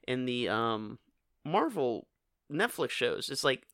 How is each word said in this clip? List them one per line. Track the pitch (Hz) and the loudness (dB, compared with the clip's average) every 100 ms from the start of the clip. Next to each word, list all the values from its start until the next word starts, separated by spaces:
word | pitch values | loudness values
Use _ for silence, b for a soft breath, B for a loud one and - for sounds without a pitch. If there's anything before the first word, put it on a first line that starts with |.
| - | -4
in | 127 | -2
the, | 127 123 113 | 0 0 0
um, | 107 117 110 107 110 _ _ _ _ | 0 0 0 -4 -12 _ _ _ _
Marvel | 143 180 311 208 127 107 - _ _ _ _ | -2 2 2 2 0 0 -6 _ _ _ _
Netflix | 147 233 - 139 | -2 0 0 -2
shows. | - 120 82 - | 0 0 0 -4
It's | 135 | 0
like, | 143 131 - | 0 0 -4